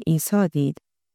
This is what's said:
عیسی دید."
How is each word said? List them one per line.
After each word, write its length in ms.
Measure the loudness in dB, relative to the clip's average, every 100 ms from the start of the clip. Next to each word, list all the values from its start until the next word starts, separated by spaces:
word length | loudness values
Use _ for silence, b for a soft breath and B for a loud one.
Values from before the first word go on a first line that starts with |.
| 0
عیسی 400 | 0 0 0 0
دید." 300 | 0 -2 -4 _ _ _